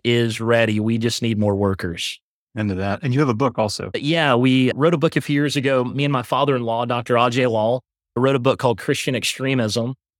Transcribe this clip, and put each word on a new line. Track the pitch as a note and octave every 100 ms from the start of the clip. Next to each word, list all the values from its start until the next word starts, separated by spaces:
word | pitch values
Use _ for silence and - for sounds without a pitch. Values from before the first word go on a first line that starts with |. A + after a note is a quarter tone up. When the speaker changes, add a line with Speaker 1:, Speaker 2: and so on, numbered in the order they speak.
Speaker 1:
is | A#2+ A#2+ A#2 A2
ready. | A2+ A#2 A2 G#2+
We | A2 A#2
just | A#2 -
need | A#2 G#2+
more | G#2
workers. | G2 G2+ F#2+ F2+ E2+ - - _ _ _
Speaker 2:
Into | A2+ G#2 F#2
that. | G2 G2+
And | C#3+
you | B2+
have | D3
a |
book | A2 C3+ A#2
also. | G#2+ - -
Speaker 1:
Yeah, | - C#3+ E3 D3+
we | A#2+ C3 C3 B2+
wrote | A#2 D#3
a | E3
book | D#3+
a | D#3
few | -
years | C#3+ D3 C#3+
ago. | C3 C3
Me | B2 B2+
and | C#3+
my | C3+
father-in-law, | A#2 C3 C#3+ C3 A#2 A#2 A#2+
Doctor | B2 A#2
Ajay | A#2+ B2 B2 B2+
Lal, | A2+ A2 B2+ - _ _ -
wrote | C3
a | C#3
book | B2 B2
called | B2+ G#2+
Christian | - C#3 -
Extremism, | B2 - - C3 C3 A2 A#2 A#2 C3+ _ _